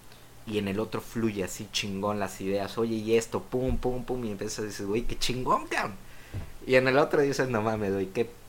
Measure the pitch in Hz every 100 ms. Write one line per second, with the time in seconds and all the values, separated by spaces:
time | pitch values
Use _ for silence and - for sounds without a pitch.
0 | - - - - - 104 98 98 104 110
1 | - 117 113 101 92 - 104 - 107 98
2 | 104 107 95 - 95 98 95 - 117 110
3 | 107 113 - 98 - 127 131 117 127 123
4 | 120 127 113 98 104 - 107 98 101 110
5 | 117 - - 127 127 185 - - 117 98
6 | - - - - - - - 127 131 131
7 | - 156 139 131 131 113 110 110 101 98
8 | 95 120 113 -